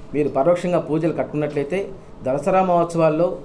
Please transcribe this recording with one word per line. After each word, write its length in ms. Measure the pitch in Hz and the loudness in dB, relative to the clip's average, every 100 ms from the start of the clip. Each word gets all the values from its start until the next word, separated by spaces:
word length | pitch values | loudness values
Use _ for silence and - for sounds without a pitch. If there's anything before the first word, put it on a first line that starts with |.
| - | -6
మీరు 140 | 143 147 | -2 0
పరోక్షంగా 520 | 135 147 175 175 170 | 2 2 2 2 -2
పూజలు 320 | 165 156 160 | 0 -2 0
కట్టుకున్నట్లయితే 800 | 156 131 147 147 143 139 180 - - - - | -2 -4 -2 -4 -2 -4 -4 -6 -10 -18 -10
దసరా 400 | - 139 170 190 | -4 -2 2 2
మహోత్సవాల్లో 760 | 185 175 170 170 160 156 175 - | 4 4 2 2 2 4 0 0